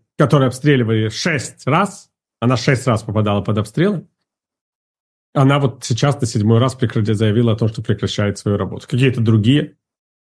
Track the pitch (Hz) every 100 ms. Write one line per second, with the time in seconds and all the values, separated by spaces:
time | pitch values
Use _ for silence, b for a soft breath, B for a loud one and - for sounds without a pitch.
0 | _ - 151 147 131 123 147 139 113 110
1 | 110 - 180 147 - - - 156 196 -
2 | - _ _ _ 120 123 - 120 131 107
3 | - 107 104 101 95 104 104 - 190 175
4 | - _ _ _ _ _ _ _ _ _
5 | _ _ _ 147 135 143 139 - - 120
6 | 143 139 110 110 104 113 127 - 110 117
7 | 107 104 110 107 117 107 110 113 107 104
8 | - - 104 98 104 101 95 - - 123
9 | 131 110 113 110 104 143 - - _ _
10 | _ _